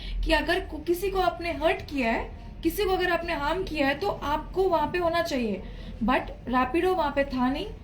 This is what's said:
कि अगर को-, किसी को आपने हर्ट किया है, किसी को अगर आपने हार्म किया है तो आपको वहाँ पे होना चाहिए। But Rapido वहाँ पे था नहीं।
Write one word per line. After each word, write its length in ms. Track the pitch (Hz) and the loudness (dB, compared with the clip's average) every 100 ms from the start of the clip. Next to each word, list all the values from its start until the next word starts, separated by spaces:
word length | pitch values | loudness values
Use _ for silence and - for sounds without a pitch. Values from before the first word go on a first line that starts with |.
| - - - | -6 -2 2
कि 60 | |
अगर 280 | 311 302 359 | 2 2 0
को-, 260 | - 294 330 | -2 -6 -2
किसी 220 | 349 392 | 0 0
को 100 | 381 | 2
आपने 320 | 349 339 339 | 0 0 -4
हर्ट 280 | 277 320 381 | 0 0 0
किया 300 | - 277 226 | -2 0 0
है, 200 | 262 466 - - - | 0 -4 -10 -14 -2
किसी 200 | 330 381 | -2 2
को 60 | 392 | 2
अगर 200 | 370 359 | 2 2
आपने 240 | 339 339 | 0 0
हार्म 300 | 302 285 359 | -2 0 0
किया 240 | - 302 269 | -2 0 0
है 80 | 285 | 2
तो 120 | 392 | -2
आपको 560 | - 285 302 - 359 | -2 -2 -2 -2 0
वहाँ 240 | 381 330 294 | 4 4 2
पे 100 | 359 | 2
होना 240 | 339 339 | 2 2
चाहिए। 420 | 330 269 226 190 - - - - | 0 0 0 -2 -6 -12 -12 -2
But 180 | 214 294 - - - | 2 2 0 -10 0
Rapido 480 | 254 254 339 370 370 | 2 2 2 2 2
वहाँ 140 | 285 277 | 2 2
पे 80 | |
था 280 | 277 254 254 | 0 2 0
नहीं। 160 | 285 415 - | 0 -6 -10